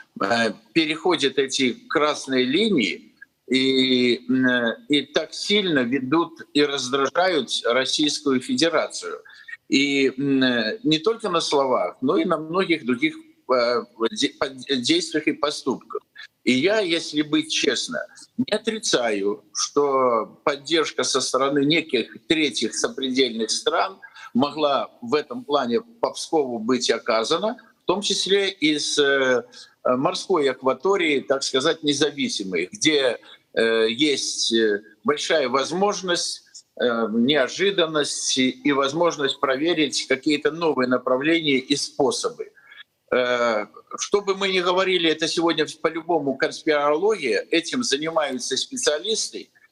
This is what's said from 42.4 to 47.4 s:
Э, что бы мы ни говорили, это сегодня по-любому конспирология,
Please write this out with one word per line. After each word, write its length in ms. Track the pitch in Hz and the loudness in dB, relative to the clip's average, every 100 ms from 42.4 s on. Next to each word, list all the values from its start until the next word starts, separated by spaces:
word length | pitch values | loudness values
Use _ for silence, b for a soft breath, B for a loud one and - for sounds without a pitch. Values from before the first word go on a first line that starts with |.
| - _ B B B _ - | -14 _ B B B _ -4
Э, 540 | 123 123 123 120 107 101 - - - | 0 0 0 0 0 -4 -12 -14 -10
что 260 | - 202 | -2 -2
бы 120 | 190 | 0
мы 140 | 190 196 | -2 0
ни 120 | 185 | 0
говорили, 480 | 180 180 190 180 165 | 0 2 2 2 2
это 200 | 156 160 | 0 -2
сегодня 380 | 170 170 160 147 - | 0 0 2 -2 -2
по-любому 520 | 165 165 160 170 139 127 | -4 -4 -2 0 0 -2
конспирология, 1080 | 156 - 156 147 143 151 202 208 135 98 | -2 -2 0 2 2 2 2 0 0 -2